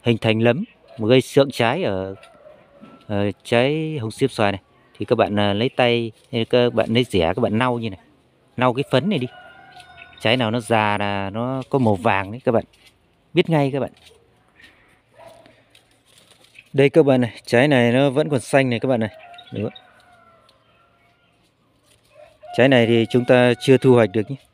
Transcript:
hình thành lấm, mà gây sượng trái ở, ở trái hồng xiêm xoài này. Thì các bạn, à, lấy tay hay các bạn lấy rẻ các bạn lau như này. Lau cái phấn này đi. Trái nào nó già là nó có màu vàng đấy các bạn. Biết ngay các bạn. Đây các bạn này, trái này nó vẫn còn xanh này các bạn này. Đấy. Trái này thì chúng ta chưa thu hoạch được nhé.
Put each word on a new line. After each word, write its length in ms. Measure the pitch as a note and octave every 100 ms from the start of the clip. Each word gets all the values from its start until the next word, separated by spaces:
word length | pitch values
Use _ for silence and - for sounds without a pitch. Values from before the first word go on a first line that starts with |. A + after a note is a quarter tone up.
hình 160 | B2 A2+
thành 240 | A#2 A2
lấm, 220 | A#2 B2 A3 _ _ -
mà 100 | A2
gây 120 | C3
sượng 300 | - - C#3
trái 320 | - A#2 D#3
ở, 320 | D3+ F#2+ F#2+ G2 - _ - - _ _ - - -
ở 240 | G#2 G#2 -
trái 540 | - A#2 C3 D#3 D#3 D#3
hồng 100 | A2
xiêm 180 | - C3+
xoài 240 | - G2+
này. 80 | G2 _ _ _ _
Thì 60 |
các 120 | G#2+ A2+
bạn, 220 | F#2+ G#2
à, 140 | G#2
lấy 160 | G2+ B2+
tay 440 | - B2 A#2+ A#2 _ _
hay 120 | A#2+
các 300 | A2+ B2 B2
bạn 200 | A2+ -
lấy 100 | A2+
rẻ 280 | B2 G2 E2 F#2+
các 40 |
bạn 180 | A2 G#2+
lau 200 | B2+ A#2+
như 120 | A2+
này. 80 | F#2 _ _ _ _ _ -
Lau 180 | B2+
cái 100 | A#2+ C#3+
phấn 200 | C3 E3+
này 80 | F3
đi. 80 | B2 - - - - - - - - -
Trái 160 | A2 B2+
nào 140 | A2+
nó 100 | A#2+
già 380 | A2 A2+ G#2+ G#2
là 320 | G2+ G2+ G2
nó 320 | G#2 B2 C3+ B2+
có 80 | C#3
màu 160 | A2+
vàng 360 | G2 A2+ G2 G2
đấy 100 | A#2
các 80 | -
bạn. 120 | A2+ - _ _ _ _ _ _
Biết 160 | E3 E3+
ngay 200 | D#3+ C#3
các 80 | C3+
bạn. 120 | A#2 _ - _ _ _ _ _ - _ _ _ _ _ - - - _ _ _ _ _ _ _ _ _ _ - _
Đây 180 | C#3 C#3
các 160 | E3 C#3
bạn 140 | C3
này, 200 | A#2 - -
trái 220 | A#2+ C#3+
này 240 | C3+ A#2+
nó 180 | B2 C#3+
vẫn 180 | C3 D#3
còn 120 | C#3
xanh 300 | - C#3 C3
này 100 | A#2
các 80 | C3
bạn 120 | B2
này. 100 | A2 - - - -
Đấy. 180 | A2 A2 - _ _ _ _ _ _ _ _ _ _ _ _ _ _ _ _ _ _ _ _ _ _ _ - - _ - F5+
Trái 120 | C3
này 180 | B2+ A2+
thì 200 | A#2 A2+
chúng 140 | B2+
ta 280 | B2 B2+ B2 A#2+
chưa 160 | - C3
thu 180 | C3
hoạch 160 | B2 A2
được 180 | A2+ G2+
nhé. 60 | C3+ _